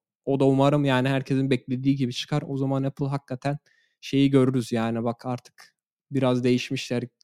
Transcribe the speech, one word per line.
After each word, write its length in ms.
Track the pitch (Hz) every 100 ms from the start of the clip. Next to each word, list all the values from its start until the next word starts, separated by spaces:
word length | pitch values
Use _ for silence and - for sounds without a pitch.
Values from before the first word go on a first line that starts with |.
| _ _ -
o 140 | 135
da 60 | 139
umarım 400 | 135 139 147 143
yani 240 | 127 127
herkesin 400 | 135 131 135 135
beklediği 460 | 127 - 127 135 139
gibi 180 | 123
çıkar. 300 | 123 - 151 143
O 100 | 135
zaman 260 | 135 135
Apple 220 | 135 - 139
hakikaten 520 | 139 - 127 139 147 _ _ _ _
şeyi 280 | - 135 139
görürüz 420 | 139 131 131 113
yani 320 | 117 113 117
bak 220 | 117 113 127
artık 500 | 123 - - - _ _ _ -
biraz 320 | 135 127 127
değişmişler, 600 | 123 123 - 131 - 123 120 _